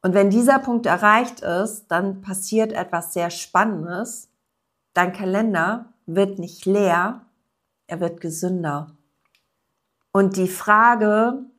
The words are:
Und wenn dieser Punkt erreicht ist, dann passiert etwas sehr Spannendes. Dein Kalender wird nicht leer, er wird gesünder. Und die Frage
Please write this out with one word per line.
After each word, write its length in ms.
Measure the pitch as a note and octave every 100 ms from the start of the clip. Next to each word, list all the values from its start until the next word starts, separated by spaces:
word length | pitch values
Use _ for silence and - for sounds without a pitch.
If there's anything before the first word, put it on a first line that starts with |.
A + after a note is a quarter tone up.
Und 120 | F#3
wenn 160 | F#3+ G3
dieser 300 | G#3+ A#3+ C4+
Punkt 260 | C4+ A#3+ A#3+
erreicht 560 | F3 G#3 A3 B3 -
ist, 440 | - F3 G#3+ G#3+ _
dann 340 | F3 G3 F#3+
passiert 500 | G3 F#3+ - A3 A3
etwas 420 | G#3+ F3+ E3+ E3+
sehr 160 | F3+ E3+
Spannendes. 1000 | - - F3+ A3 F#3 E3 F3+ A#3+ - - _ _ _ _ _ _
Dein 200 | F3+ F3+
Kalender 800 | F#3 F#3+ G3 A3 F3+ - A3 - _ -
wird 340 | E3+ G3 F#3+
nicht 260 | E3+ - F#3
leer, 600 | G3+ F#3+ E3+ F#3+ B3 _ _ _ _ _ _ -
er 120 | E3+
wird 220 | E3+ E3+
gesünder. 760 | E3 D#3+ F3+ F#3 D#3+ C#3+ D#3 _ _ _ _ _ _ _ _ _ _ _ _
Und 260 | G3 G3 F#3+
die 100 | F#3
Frage 1000 | - - G#3+ A#3 A#3+ G#3+ G#3+ A#3 C4+ -